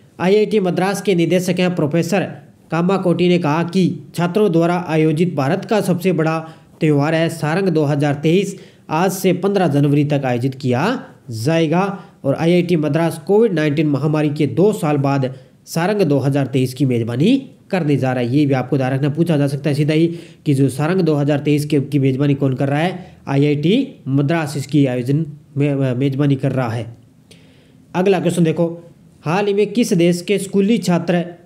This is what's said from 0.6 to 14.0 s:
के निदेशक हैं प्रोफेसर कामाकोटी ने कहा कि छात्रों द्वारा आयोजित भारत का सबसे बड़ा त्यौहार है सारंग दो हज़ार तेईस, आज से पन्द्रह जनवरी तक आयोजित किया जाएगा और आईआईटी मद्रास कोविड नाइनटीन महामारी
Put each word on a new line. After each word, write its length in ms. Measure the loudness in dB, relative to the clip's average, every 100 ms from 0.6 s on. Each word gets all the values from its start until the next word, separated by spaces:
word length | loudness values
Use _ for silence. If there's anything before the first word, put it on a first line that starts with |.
| 0 0 -2 -2
के 140 | 0 2
निदेशक 400 | 2 2 0 0
हैं 160 | 0 0
प्रोफेसर 460 | 0 0 0 -2 -2 -8 -20 -20 -6
कामाकोटी 560 | -2 0 0 0 2 2
ने 100 | 2
कहा 260 | 2 0
कि 420 | 0 0 0 -2 -8 -4
छात्रों 360 | -2 2 2
द्वारा 340 | 2 2 0 -2
आयोजित 480 | 0 2 2 0 0
भारत 300 | -2 -2 -2
का 160 | -2
सबसे 300 | 0 0 0
बड़ा 280 | 0 0 -2 -8 -16 -20 -2
त्यौहार 360 | 2 2 2 0
है 140 | 0
सारंग 400 | -2 -2 0 0
दो 140 | 0
हज़ार 300 | 0 2 0
तेईस, 420 | 0 2 2 0 -6 -16 -20 -6
आज 220 | -2 -2
से 220 | 0 0
पन्द्रह 340 | 0 0 0 2
जनवरी 380 | 2 2 2 2
तक 160 | 0 -2
आयोजित 300 | -2 -4 -4
किया 480 | -2 0 0 -4 -8 -20 -14
जाएगा 720 | -6 0 0 2 0 -2 -6 -14 -6
और 120 | -4 0
आईआईटी 400 | 2 2 2 0
मद्रास 460 | 0 0 0 -2 0
कोविड 260 | 2 2
नाइनटीन 340 | 2 0 0 0
महामारी 420 | 0